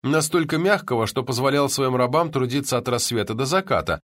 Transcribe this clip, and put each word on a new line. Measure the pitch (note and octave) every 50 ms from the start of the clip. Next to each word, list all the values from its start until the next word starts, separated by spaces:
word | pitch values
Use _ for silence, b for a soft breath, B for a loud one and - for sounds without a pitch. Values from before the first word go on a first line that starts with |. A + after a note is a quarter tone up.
| -
Настолько | B2+ D3 D#3+ D3+ D#3 - F3 D#3+ D3+ D#3+ D#3
мягкого, | E3+ G3 G#3 F3+ - - B2+ A#2 A2+
что | G#2+ - - A#2
позволял | A#2 C3 A2+ C3 C#3 C3+ C#3+ C#3+ C#3
своим | C#3 - C#3 C3 B2+
рабам | B2 B2+ C3 C3 D#3 E3+ E3
трудиться | D#3+ C#3 C3 B2 B2 C#3+ C#3 - C3+ A#2+
от | - B2+
рассвета | A#2+ A#2 - - A#2+ A2+ G#2 - A2
до | A2 C3+
заката | C3 D#3+ F#3+ F#3+ F#3+ C3+ F2+ D#2 - E2+ D#2+ _ _